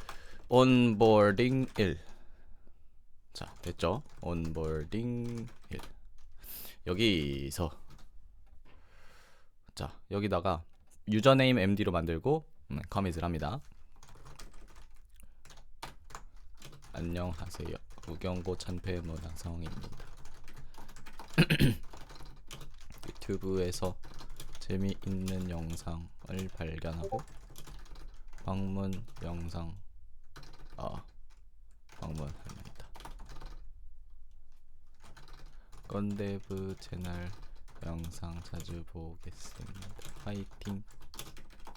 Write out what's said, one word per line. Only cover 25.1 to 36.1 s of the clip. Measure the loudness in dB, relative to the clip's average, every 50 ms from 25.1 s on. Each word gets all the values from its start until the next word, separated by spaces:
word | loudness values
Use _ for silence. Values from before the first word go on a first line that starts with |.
| 0 0 2 2 0 0 0 0
영상을 | -2 -2 -2 -2 -2 -2 -2 -4 -4 -4 -6 -8 -10 -10 -8 -4 -4 -2 -2 -2 -4
발견하고 | -4 -4 -4 -4 -2 -2 -2 -2 -2 -2 -2 -2 -4 -4 -6 -8 -10 -10 -8 -8 -8 -8 -8 -8 -10 -8 -8 -8 -8 -8 -8 -8 -8 -8 -8 -8 -4 -2
방문 | -2 0 0 0 2 2 2 2 2 0 0 -2 -6 -6 -6
영상, | -4 -4 -2 -2 -2 -4 -4 -4 -4 -4 -4 -6 -8 -10 -10 -10 -10 -10 -8 -8 -8 -10 -8 -8 -10 -10 -8 -8 -8 -8 -6
아, | -6 -4 -4 -4 -6 -8 -10 -12 -12 -12 -12 -12 -14 -16 -16 -16 -16 -16 -16 -16 -16 -16 -16 -12 -8
방문합니다. | -6 -4 -4 -4 -4 -4 -6 -8 -8 -10 -10 -10 -10 -10 -8 -8 -8 -8 -8 -8 -8 -8 -8 -8 -8 -8 -6 -6 -6 -6 -6 -8 -8 -8 -8 -8 -8 -8 -8 -8 -8 -8 -8 -8 -8 -8 -8 -10 -10 -10 -10 -10 -10 -10 -10 -10 -10 -10 -12 -12 -12 -12 -12 -12 -12 -12 -10 -10 -10 -10 -10 -12 -12 -12 -12 -12 -8 -4
건데브 | -2 0 0 0